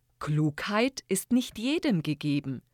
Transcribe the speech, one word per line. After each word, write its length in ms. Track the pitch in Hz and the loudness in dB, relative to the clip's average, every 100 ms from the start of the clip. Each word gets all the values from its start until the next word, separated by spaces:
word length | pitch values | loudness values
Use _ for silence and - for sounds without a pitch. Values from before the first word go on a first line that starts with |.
| _ - | _ -12
Klugheit 880 | - 151 156 147 - 208 254 - - | -2 2 2 0 -2 2 2 -2 -4
ist 240 | 190 - | -4 2
nicht 260 | 247 240 - | 0 0 -4
jedem 460 | 240 330 320 175 | -2 0 2 0
gegeben, 600 | 151 143 147 143 135 127 _ | 0 -2 0 0 -2 -10 _